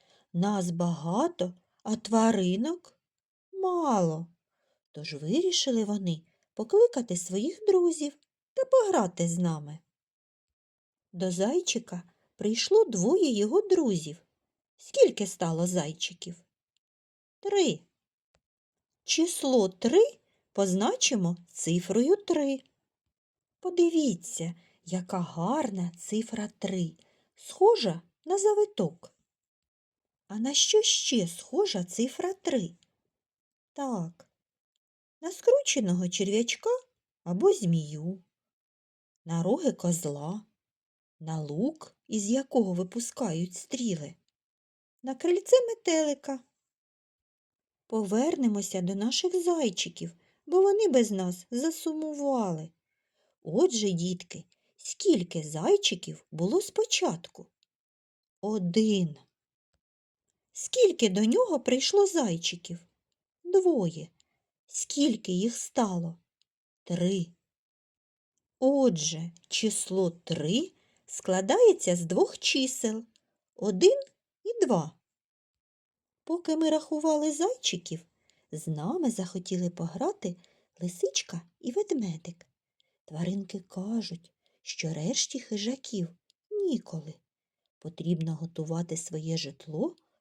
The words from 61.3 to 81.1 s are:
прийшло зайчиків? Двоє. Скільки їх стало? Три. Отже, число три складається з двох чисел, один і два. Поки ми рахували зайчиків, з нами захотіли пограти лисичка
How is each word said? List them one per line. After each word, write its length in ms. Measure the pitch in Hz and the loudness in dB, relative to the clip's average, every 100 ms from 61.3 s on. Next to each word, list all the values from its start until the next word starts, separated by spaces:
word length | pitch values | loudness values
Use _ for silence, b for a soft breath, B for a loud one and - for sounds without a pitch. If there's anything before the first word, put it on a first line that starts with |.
| 370 480 285 | 4 2 0
прийшло 480 | - 254 - 403 392 | 0 0 2 4 4
зайчиків? 720 | 330 226 165 - 180 - 170 _ _ _ _ _ _ | 2 0 -2 -4 -8 -12 -14 _ _ _ _ _ _
Двоє. 640 | 349 381 370 277 170 160 156 _ _ _ _ _ _ | 0 4 4 2 0 -4 -14 _ _ _ _ _ _
Скільки 640 | - - 285 285 214 - | -10 -6 0 2 0 -2
їх 260 | 180 226 - | -2 -2 -4
стало? 600 | - 269 214 180 170 165 _ _ _ _ _ _ | -6 -2 0 -2 -6 -10 _ _ _ _ _ _
Три. 440 | - 170 180 196 165 _ _ _ _ _ _ _ _ _ _ _ _ - | -6 -2 0 0 -4 _ _ _ _ _ _ _ _ _ _ _ _ 0
Отже, 720 | 262 277 254 165 151 160 170 - - | 2 4 4 2 -4 -4 -10 -14 -8
число 640 | - 220 - - 185 180 | -2 -2 -2 -4 0 -2
три 600 | 175 - 165 151 233 370 _ _ _ - | -2 -6 -4 0 0 -2 _ _ _ -16
складається 840 | - - 185 196 381 466 359 185 175 | -10 -2 -2 2 6 6 6 2 0
з 100 | 165 | 0
двох 340 | 190 415 - | 0 0 0
чисел, 640 | - 285 262 - 220 220 233 _ _ _ _ - | 0 0 0 -2 -4 -4 -10 _ _ _ _ -6
один 440 | 208 185 381 554 - _ _ _ | -4 6 6 6 -2 _ _ _
і 220 | 415 480 294 | -6 0 2
два. 260 | 185 156 - _ _ _ _ _ _ _ _ _ _ _ _ | 2 0 -10 _ _ _ _ _ _ _ _ _ _ _ _
Поки 320 | - 349 320 311 | -6 -6 -2 0
ми 140 | 311 | 2
рахували 640 | 302 - 302 320 302 311 | 2 0 -2 0 2 0
зайчиків, 720 | 311 381 508 - 180 - 165 - _ _ _ - | 0 -2 -2 -4 -4 -8 -12 -14 _ _ _ -14
з 160 | 156 - | -10 -6
нами 440 | 151 170 359 277 | -6 -4 -2 -2
захотіли 580 | 226 180 190 180 180 175 | -2 -6 -8 -6 -4 -4
пограти 640 | 175 165 180 320 415 185 175 b b b - | -4 -8 -4 -4 -4 -8 -10 b b b -10
лисичка 600 | 175 - 392 | -10 -4 -4